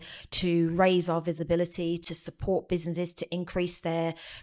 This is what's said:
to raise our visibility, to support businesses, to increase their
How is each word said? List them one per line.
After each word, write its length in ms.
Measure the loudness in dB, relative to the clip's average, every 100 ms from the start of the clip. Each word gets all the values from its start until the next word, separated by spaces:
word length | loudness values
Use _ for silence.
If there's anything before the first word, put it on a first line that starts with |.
| -8 -16 -2
to 400 | 0 2 4 4
raise 360 | 4 6 6 4
our 140 | 0
visibility, 800 | 0 -2 0 2 0 -2 -2 -2
to 160 | -2 -2
support 520 | -6 -6 -2 0 0
businesses, 460 | -2 -2 -2 -4
to 180 | -4 -4
increase 480 | -6 -4 -2 0 0
their 360 | 0 0 0 -4 -10 -16